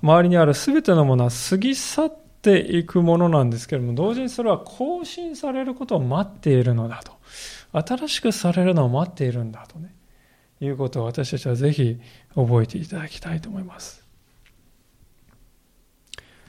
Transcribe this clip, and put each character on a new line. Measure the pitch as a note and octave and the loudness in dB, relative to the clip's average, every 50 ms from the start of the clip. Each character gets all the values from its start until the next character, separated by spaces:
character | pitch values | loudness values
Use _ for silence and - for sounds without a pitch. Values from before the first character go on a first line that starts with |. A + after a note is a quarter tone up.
| - | 4
周 | D3+ D#3+ F3 F3 | 6 6 6 6
り | F3 | 6
に | F3 | 6
あ | E3+ D#3+ | 6 6
る | D3 C#3 | 6 4
す | - - C#4+ C4+ | 2 0 2 2
べ | D#4 - | 2 4
て | - F3+ | 4 4
の | D#3+ D3 | 4 6
も | C3+ C3 | 4 4
の | B2 B2 | 4 2
は | B2 | 0
過 | A#2+ - - - F#3+ | -2 -4 -4 -2 0
ぎ | F#3+ G#3+ C4 C4+ | 0 2 0 -2
去 | C4 - - - - D#4+ | -2 -6 -6 -2 0 -2
っ | D#4 - - - - _ _ - | -2 -2 -6 -20 -20 _ _ 4
て | G#3+ G3 E3+ | 4 4 4
い | - - - E3+ E3 | 4 2 -2 -2 -2
く | - - F3+ | 0 0 2
も | E3+ E3+ E3+ | 4 4 4
の | E3+ F3 E3+ | 4 4 4
な | E3 D3 C3 | 4 4 2
ん | A#2+ | 2
で | A#2 A2+ | 0 -2
す | - - | -6 -6
け | D#3 | -4
れ | C3 | -4
ど | B2 | -2
も、 | A#2+ A#2 | -2 -2
同 | B2+ F3 G#3+ A#3+ | -2 0 -2 -2
時 | B3+ C4 | -2 -4
に | A#3+ | -6
そ | - - A#3 | -6 -4 0
れ | A3 | 0
は | F3+ - | 0 0
更 | - - - - B3+ D4 F4 F4+ E4+ | -2 -12 -8 -6 -6 -4 -4 -6 -8
新 | - - F4 F4 E4 D4+ | -10 -12 -10 -10 -10 -10
さ | B3+ - C#4 B3+ | -8 -8 -6 -6
れ | C4 C4 | -4 -6
る | C4 B3+ | -6 -8
こ | B3+ C4+ | -8 -6
と | - A3 | -4 -2
を | D#3+ | -2
待 | B2+ B2 C3+ F3 G3+ G3+ | -2 0 -2 -2 -2 -4
っ | - - | -8 -6
て | - D#3 | 0 2
い | C3+ B2+ A#2+ | 2 4 4
る | B2 A#2+ | 2 0
の | A#2 A2+ A#2 | 0 -2 -4
だ | A#2 - - | -8 -12 -16
と。 | - - _ _ - - - - - - - - _ - | -20 -20 _ _ -20 -20 -18 -18 -18 -18 -20 -20 _ -6
新 | D#3 D#3 - B3+ B3+ D#4 D4 | -6 -4 -2 -4 -6 -4 -6
し | - - | -8 -4
く | - A#3 G3+ | -2 -4 -4
さ | - - F3 | -2 -2 -2
れ | E3+ F#3 F3+ | 0 2 2
る | F#3 F3+ | 2 2
の | D#3+ C3+ | 2 2
を | A#2+ | 2
待 | B2 C#3 F3 F3 | 0 0 -2 -4
っ | - | -4
て | - C#3 | -4 -4
い | B2 A#2 | -4 -2
る | B2 A#2 | -4 -6
ん | A2+ A2 | -8 -10
だ | - - - | -14 -18 -20
と | - D#3 | -18 -18
ね、 | E3 G3 _ _ _ _ _ _ _ _ _ _ _ _ _ _ | -18 -18 _ _ _ _ _ _ _ _ _ _ _ _ _ _
い | C#3+ C#3 | -6 -6
う | C#3 | -4
こ | B2+ C#3 B2 | -4 -4 -4
と | - C3 A2+ | -4 -4 -4
を | |
私 | A#2 A#2+ E3 C3+ - | -4 -4 -4 -6 -4
た | - B2+ | -4 -6
ち | - C3 | -4 -2
は | A#2+ | -2
ぜ | A#2+ C#3 D3 D3 | 0 2 0 2
ひ | - C3 A#2 A#2 A#2+ - - - - _ _ - | 2 0 0 0 -4 -10 -20 -20 -20 _ _ -2
覚 | - B2+ A#2 A#2+ A#2 A2 | 0 2 4 4 2 2
え | |
て | A2 - - | 0 -2 -8
い | D#3 | -8
た | - F#3+ E3+ | -8 -8 -10
だ | D#3 D#3 | -10 -10
き | - - | -12 -14
た | - E3 E3 | -10 -8 -8
い | D#3+ | -8
と | D#3+ A3 | -8 -8
思 | G3+ F#3+ | -10 -10
い | F#3 | -10
ま | F3+ - - | -12 -14 -18
す。 | - - - - _ _ _ _ _ _ _ _ _ _ _ _ _ _ _ _ _ _ _ _ _ _ _ _ _ _ _ _ _ _ _ _ _ _ _ _ _ _ _ _ _ _ - - _ _ _ _ _ | -20 -20 -20 -20 _ _ _ _ _ _ _ _ _ _ _ _ _ _ _ _ _ _ _ _ _ _ _ _ _ _ _ _ _ _ _ _ _ _ _ _ _ _ _ _ _ _ -20 -20 _ _ _ _ _